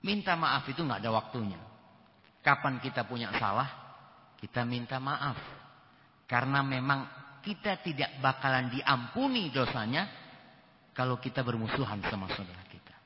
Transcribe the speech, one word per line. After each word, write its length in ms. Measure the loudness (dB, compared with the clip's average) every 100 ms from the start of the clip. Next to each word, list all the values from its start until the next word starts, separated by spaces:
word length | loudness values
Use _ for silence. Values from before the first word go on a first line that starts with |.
Minta 320 | 0 0 2 2
maaf 320 | 4 2 0
itu 160 | -2
nggak 160 | 0 0
ada 120 | 2 2
waktunya. 440 | 0 -4 -4 -6 -12 -20 -20 -20 -20 -20 -20 _
Kapan 320 | 4 4 4 0
kita 280 | -2 -2 -2
punya 240 | -4 -2 0
salah, 280 | 2 2 0 -6 -18 -20 -20 -20 -20 -14
kita 280 | -6 -2
minta 360 | 0 -2 -4 -4
maaf. 360 | -2 -2 -2 -4 -10 -16 -18 -20 -20 -20 -20 _ _
Karena 320 | 2 4 4
memang 480 | 4 0 2 0 0 -12 -18 -12
kita 400 | -8 -4 -2 -2
tidak 400 | -2 0 -2 2
bakalan 480 | 2 4 2 2 2
diampuni 800 | 0 2 2 2 0 2 2 0
dosanya 600 | 2 2 2 0 0 -2 -8 -18 -20 -20 -20 -20 -20 -14
kalau 240 | -2 0 0
kita 200 | -2 -2
bermusuhan 640 | 0 0 0 0 0 -2
sama 240 | -2 -4 -4
saudara 320 | -6 -8 -12 -18
kita. 280 | -20 -20 -20